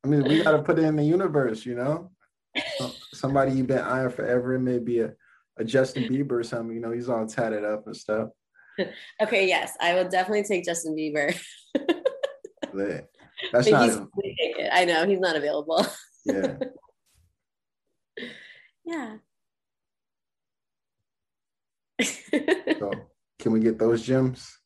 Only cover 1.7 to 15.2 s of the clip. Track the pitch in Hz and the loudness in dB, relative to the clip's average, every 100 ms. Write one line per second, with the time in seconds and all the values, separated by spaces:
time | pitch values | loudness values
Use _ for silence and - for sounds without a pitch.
1.7 | 120 131 160 185 _ _ _ _ - - | -4 -2 -4 -6 _ _ _ _ -8 -6
2.7 | 571 123 - - - 135 139 135 135 127 | -6 -8 -10 -18 -6 0 2 2 2 2
3.7 | 135 - 127 123 - 107 123 123 131 127 | 0 0 -2 -2 -2 0 0 0 -2 0
4.7 | 123 113 117 110 - _ _ _ - 110 | -2 0 0 -2 -6 _ _ _ -8 0
5.7 | 131 131 - 113 131 139 120 113 120 113 | 2 2 -2 -2 -2 0 -2 -2 -6 -6
6.7 | 113 117 117 120 113 110 - 113 107 104 | -8 -6 -6 -2 -2 -2 -2 -2 -2 -2
7.7 | 107 107 - - 107 117 _ _ _ _ | -4 -6 -14 -4 -4 -4 _ _ _ _
8.7 | - 175 - - - 214 226 190 160 - | -6 -6 -6 -20 -4 0 2 2 2 -2
9.7 | - 170 180 180 180 185 208 202 185 170 | -2 0 2 2 0 2 -2 0 -2 -2
10.7 | 170 160 156 156 147 147 175 - - - | -4 -4 -4 -2 0 0 -2 -8 -20 -8
11.7 | - - - - - - - - _ - | -6 -2 -2 -2 -4 -10 -10 -20 _ -10
12.7 | - 101 - - _ - - - 120 156 | -4 -4 -4 -10 _ -20 -14 0 4 6
13.7 | 143 120 107 95 196 - - 160 - - | 8 6 2 -4 -6 -6 -4 -4 -2 2
14.7 | 170 175 160 185 196 | 2 4 4 2 2